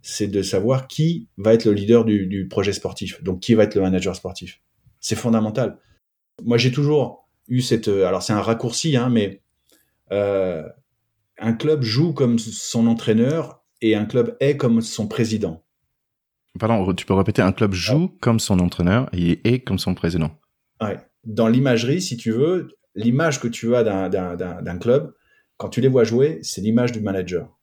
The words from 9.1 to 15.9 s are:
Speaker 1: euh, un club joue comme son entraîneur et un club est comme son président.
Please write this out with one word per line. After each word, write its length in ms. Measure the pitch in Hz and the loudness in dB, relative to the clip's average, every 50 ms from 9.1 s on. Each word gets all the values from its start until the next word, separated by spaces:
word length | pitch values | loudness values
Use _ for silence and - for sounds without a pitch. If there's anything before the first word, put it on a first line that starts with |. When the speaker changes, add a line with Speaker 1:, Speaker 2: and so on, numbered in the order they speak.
| 120 113 104 98 95 - _ _ _ _ _ _ _ _ _ _ _ _ _ _ | 2 0 0 -2 -6 -12 _ _ _ _ _ _ _ _ _ _ _ _ _ _
Speaker 1:
euh, 520 | 95 101 101 101 101 98 95 92 87 78 73 - - _ _ _ _ _ _ _ _ _ _ _ _ - | -2 -2 0 0 0 0 -2 -2 -4 -6 -8 -12 -18 _ _ _ _ _ _ _ _ _ _ _ _ -6
un 160 | - 113 113 | -2 -2 -2
club 300 | 113 - 147 156 151 127 | 0 0 0 0 0 0
joue 300 | 110 107 127 165 175 147 | -2 0 2 0 0 2
comme 260 | - 139 120 120 113 | 0 2 2 2 0
son 480 | 110 110 98 - - - - 120 113 117 | -2 -4 -10 -10 -10 -4 0 2 2 2
entraîneur 760 | 117 113 - - 110 110 117 131 156 165 147 135 - _ _ _ _ _ | 2 0 2 0 2 2 2 2 0 -2 -4 -6 -12 _ _ _ _ _
et 140 | - 110 107 | 0 2 2
un 100 | 104 107 | 2 0
club 300 | 104 - 127 117 117 - - | -2 0 0 0 0 -2 0
est 180 | 135 139 147 135 | 0 0 0 2
comme 240 | - 120 117 113 | 2 2 2 2
son 260 | 113 - - - 107 101 | 0 -2 -6 -6 -6 -4
président. 560 | - - 120 110 113 104 98 87 82 82 _ _ _ _ _ _ | -2 -2 -2 0 0 -2 -2 -4 -6 -10 _ _ _ _ _ _